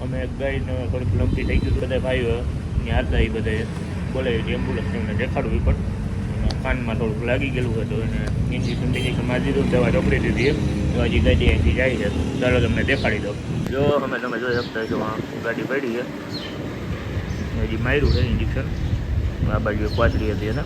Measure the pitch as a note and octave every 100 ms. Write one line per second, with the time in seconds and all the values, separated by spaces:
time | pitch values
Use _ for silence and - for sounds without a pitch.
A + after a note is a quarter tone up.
0 | C3 C3 B2+ A#2+ C#3 C3+ B2+ B2+ B2 B2+
1 | B2+ B2+ B2+ C3+ B2+ B2+ - A#2 B2+ B2+
2 | C3 B2+ A#2 A#2 B2 - - - - A#2
3 | - A#2+ A2+ A2+ A2 G#2+ G#2 - - -
4 | - C3 B2+ A#2 - - - - - G2
5 | - - - D#3 - - - - - -
6 | - - - - - - C3 B2+ A#2+ A2+
7 | A2+ G#2+ A#2+ B2+ C#3 B2 A#2 A2 A2+ A2
8 | A2+ A2+ - - - - - F3+ B2 B2
9 | - - - B2 C3+ C#3 C3 B2 A#2+ A#2+
10 | B2+ C3 A#2+ - B2+ D3+ - - - B2
11 | A#2+ A#2+ B2 B2 A#2+ A2+ - A#2+ C3 A#2
12 | G#2 - - - B2 B2 A#2 A2+ A2 C3
13 | A#2+ G#2+ G2 G#2 - - - B2+ C#3+ D3
14 | C3+ B2 B2 A#2 B2 A#2+ - A2 A2 A2
15 | A2 A2 - A#2 A2+ A#2+ A2+ C3+ C3 A2+
16 | - - - - - - - - - -
17 | - - - - - A2+ A2+ A2 A#2+ C#3+
18 | C3+ B2 A#2 G#2+ - - - - - -
19 | - - - - - G#2+ G#2+ G#2 G#2+ -
20 | A#2 A2+ A2 E2 G#2 B2+